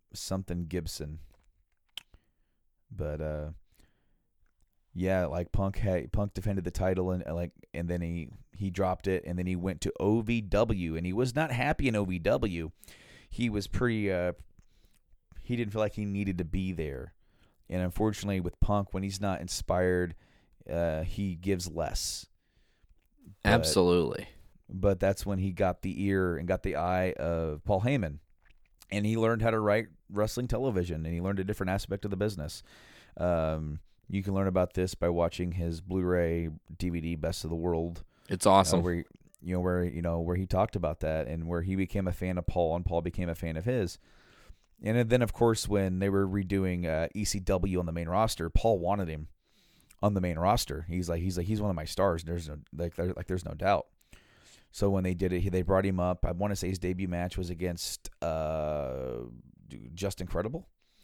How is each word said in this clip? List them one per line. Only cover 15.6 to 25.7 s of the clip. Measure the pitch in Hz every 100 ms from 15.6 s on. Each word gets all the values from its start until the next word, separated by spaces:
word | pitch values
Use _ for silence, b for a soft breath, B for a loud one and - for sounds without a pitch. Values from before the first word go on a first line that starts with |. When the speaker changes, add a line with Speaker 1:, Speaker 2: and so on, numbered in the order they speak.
| 110
Speaker 1:
feel | 107
like | 107
he | -
needed | 104 98 98 90
to |
be | 82 95 92
there. | 82 78 65 - _ _ _ - _ -
And | 90
unfortunately, | 90 - 107 101 101 95
with | 87 -
Punk, | - 104 98
when | 95
he's | 98 98
not | 101 92
inspired, | 90 - - 90 92 90 87 - - _ _ _ -
uh, | 82 85 78
he | 82 - 101 85
gives | 92 92 90
less. | 80 80 - - - - _ _ _ _ _ _ _ _ _ - -
But | 101
Speaker 2:
Absolutely. | 113 80 98 90 87 76 - - - - - -
Speaker 1:
but | 95 101 92
that's | 98 95
when | - 95
he | 95
got | 90 95